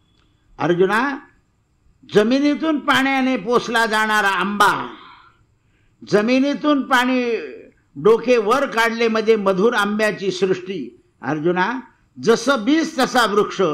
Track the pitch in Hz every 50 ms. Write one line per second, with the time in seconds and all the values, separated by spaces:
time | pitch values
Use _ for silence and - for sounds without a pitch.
0 | _ _ _ _ _ _ _ _ _ _ _ - 139 156 175 165 180 180 208 220
1 | 247 277 269 - - - _ _ _ _ _ _ _ _ _ _ _ _ _ _
2 | - - - 190 214 226 254 277 285 294 294 - 302 320 311 277 - 294 269 254
3 | 262 269 269 269 254 262 262 233 175 220 247 220 - - 240 226 226 220 214 214
4 | 214 214 214 214 202 196 196 180 185 196 208 202 202 190 160 139 131 123 - -
5 | - - - - - _ _ _ _ _ _ _ _ _ _ _ _ _ _ _
6 | - - - 208 214 233 254 262 262 285 285 - - 302 294 277 - 262 262 247
7 | 247 254 262 254 247 240 226 202 156 131 117 90 - - _ _ _ _ _ 139
8 | 147 202 226 226 226 240 247 233 208 196 240 277 - - 185 220 226 233 226 226
9 | 233 226 220 220 214 214 226 220 196 190 196 180 196 240 254 220 202 208 208 208
10 | 214 208 185 156 190 196 - - 196 185 185 - - - - 156 123 - - -
11 | _ _ _ _ 104 123 147 156 151 175 180 180 185 208 247 262 247 - _ _
12 | _ _ _ 127 127 196 233 226 - 254 277 240 202 226 302 330 311 - - 254
13 | 254 208 - 247 233 208 202 208 202 - - - 196 160